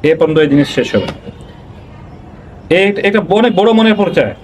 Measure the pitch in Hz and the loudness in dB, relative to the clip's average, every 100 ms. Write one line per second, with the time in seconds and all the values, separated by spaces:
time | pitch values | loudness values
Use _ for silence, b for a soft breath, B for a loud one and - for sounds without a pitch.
0 | 151 160 165 156 151 139 139 - 120 101 | 0 0 2 2 2 2 0 -2 -2 -4
1 | - - - - - - - - - - | -4 -10 -18 -20 -20 -20 -20 -20 -20 -20
2 | - - - - - - - 170 196 202 | -20 -20 -20 -20 -20 -20 -2 0 0 0
3 | 196 208 165 202 240 190 214 226 220 208 | -2 -2 0 0 2 2 2 4 2 2
4 | 190 170 113 - | 0 0 -2 -4